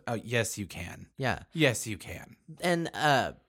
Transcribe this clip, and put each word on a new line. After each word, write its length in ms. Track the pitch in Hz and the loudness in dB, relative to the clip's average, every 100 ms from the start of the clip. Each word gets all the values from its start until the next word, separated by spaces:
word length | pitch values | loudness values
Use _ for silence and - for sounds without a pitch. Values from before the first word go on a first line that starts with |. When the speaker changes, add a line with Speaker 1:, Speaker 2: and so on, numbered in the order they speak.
| - | -6
Speaker 1:
Oh, 80 | |
yes, 420 | 117 113 120 110 - | -6 0 0 0 -2
you 100 | 95 | -8
can. 420 | - 85 92 95 - | -8 -10 -12 -14 -4
Speaker 2:
Yeah. 220 | 131 95 - | -2 -2 -4
Speaker 1:
Yes, 340 | 165 147 110 117 | 2 4 4 -2
you 120 | 101 | -8
can. 380 | - 90 - - - 156 | -10 -14 -14 -20 -20 -4
Speaker 2:
And, 260 | 175 170 165 | 0 2 0
uh, 380 | - 151 135 92 - | 2 4 6 4 -4